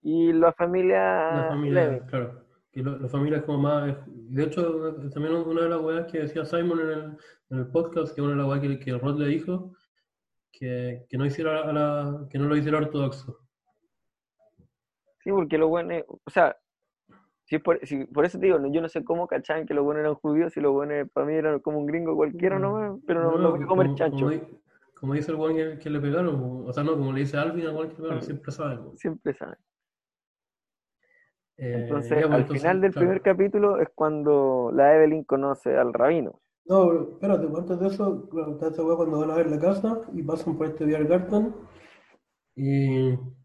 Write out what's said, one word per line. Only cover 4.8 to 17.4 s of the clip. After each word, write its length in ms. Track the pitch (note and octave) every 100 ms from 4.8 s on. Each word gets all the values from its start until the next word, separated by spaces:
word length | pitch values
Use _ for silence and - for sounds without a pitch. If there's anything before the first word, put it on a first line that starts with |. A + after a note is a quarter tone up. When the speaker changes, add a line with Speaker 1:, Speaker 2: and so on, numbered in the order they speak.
| D#3+ D#3 C#3
Speaker 2:
también 200 | C#3+ D#3 E3
una 260 | E3 E3
de 60 | E3
las 100 | E3+
weas 300 | D#3+ E3 E3
que 80 | E3
decía 240 | D3+ D#3+
Simon 360 | D3+ E3+ F3 E3
en 80 | D#3+
el, 280 | D#3 D#3 D3+ - _ _
en 80 | C3
el 80 | B2
podcast, 460 | E3 E3 E3 D#3
que 80 | -
una 100 | C#3+
de 60 | C#3+
las 100 | C#3
weas 140 | C#3
que, 180 | C#3 C3+
que 180 | C3 B2
Rod 200 | C3+ D3
le 100 | D3
dijo, 460 | D#3 - F3+ - - _ _ _ _ _ _ _
que, 540 | _ B2+ B2 B2 A#2+ -
que 80 | B2+
no 80 | C#3
hiciera 360 | C#3 D#3+ D#3 D#3
a 40 |
la, 540 | D3+ D3 D3 C#3+ D3 C#3
que 100 | C#3
no 80 | D3
lo 100 | D3+
hiciera 220 | D3 D3+
ortodoxo. 600 | D3+ D3 C3+ - - - _ _ _ _ _ _ _ _ _ _ _ _ _ _ _ _ _ _
Speaker 1:
Sí, 80 | -
porque 260 | G3 D#3 D#3
los 120 | D#3+
buenos, 340 | E3+ F3 E3+ -
o 220 | - -
sea, 260 | F#3 D#3+ - _ _ _ _ _ _ _ _